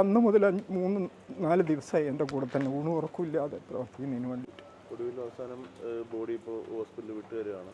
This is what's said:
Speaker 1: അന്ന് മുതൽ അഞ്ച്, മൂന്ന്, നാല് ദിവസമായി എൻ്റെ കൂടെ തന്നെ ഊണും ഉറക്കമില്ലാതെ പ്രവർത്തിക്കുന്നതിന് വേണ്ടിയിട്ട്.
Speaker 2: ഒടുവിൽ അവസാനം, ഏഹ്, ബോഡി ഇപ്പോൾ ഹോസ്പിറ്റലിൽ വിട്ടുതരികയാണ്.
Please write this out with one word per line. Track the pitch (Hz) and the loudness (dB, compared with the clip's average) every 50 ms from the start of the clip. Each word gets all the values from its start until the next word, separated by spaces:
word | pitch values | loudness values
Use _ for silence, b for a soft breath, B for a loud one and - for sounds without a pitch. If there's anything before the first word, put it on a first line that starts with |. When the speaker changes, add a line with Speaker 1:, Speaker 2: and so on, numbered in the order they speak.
| 190 | 10
Speaker 1:
അന്ന് | 196 202 233 233 | 10 8 8 8
മുതൽ | 220 202 214 196 202 | 8 8 8 8 6
അഞ്ച്, | 180 202 - - 185 185 | 4 2 -2 -2 -2 0
മൂന്ന്, | 185 185 202 202 185 - - - - - 131 - 180 | 0 2 0 0 -2 -4 -6 -12 -16 -14 -6 -2 2
നാല് | 156 170 185 180 156 | 4 4 4 6 4
ദിവസമായി | 156 143 - - - 170 151 143 131 | 2 0 0 0 0 2 2 2 0
എൻ്റെ | - 156 135 147 | -2 -2 -2 0
കൂടെ | 131 135 123 - | -2 -2 0 0
തന്നെ | 143 139 131 135 143 | 0 0 0 0 0
ഊണും | 151 160 170 160 | 0 0 0 0
ഉറക്കമില്ലാതെ | 147 160 - - 180 160 147 160 143 147 - - - - | -2 -2 -4 -4 -4 -2 0 -2 -2 -2 -6 -8 -12 -8
പ്രവർത്തിക്കുന്നതിന് | 143 - 127 117 - - 131 139 131 120 123 127 127 | -6 -6 -6 -8 -8 -8 -6 -4 -4 -4 -4 -4 -6
വേണ്ടിയിട്ട്. | 123 127 - - - - - - - - - 123 | -6 -8 -10 -14 -18 -20 -20 -20 -20 -16 -16 -10
Speaker 2:
ഒടുവിൽ | 113 120 123 120 127 123 | -6 -6 -6 -6 -6 -8
അവസാനം, | 117 117 - 127 123 123 127 131 127 - - - 120 | -10 -8 -10 -10 -10 -10 -12 -14 -16 -16 -12 -8 -6
ഏഹ്, | 117 117 117 117 117 | -6 -6 -6 -6 -6
ബോഡി | 113 113 117 117 113 | -6 -4 -4 -4 -6
ഇപ്പോൾ | 110 113 113 110 - - 113 | -6 -8 -8 -8 -8 -8 -8
ഹോസ്പിറ്റലിൽ | 113 110 - - - 113 107 110 107 | -8 -8 -8 -10 -12 -10 -10 -10 -10
വിട്ടുതരികയാണ്. | 101 - 117 113 107 104 101 92 90 95 | -10 -8 -8 -6 -4 -4 -6 -8 -8 -6